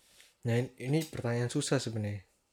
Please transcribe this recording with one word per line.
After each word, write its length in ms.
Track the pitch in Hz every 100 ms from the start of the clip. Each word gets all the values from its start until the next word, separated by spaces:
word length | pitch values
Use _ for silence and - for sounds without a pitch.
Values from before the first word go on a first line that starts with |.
| _ - - _
Nah, 140 | 120 117
in-, 180 | 127 -
ini 220 | 127 151
pertanyaan 460 | 156 - 120 120 123
susah 280 | 151 - 139
sebenarnya. 460 | 120 113 104 101 - _ _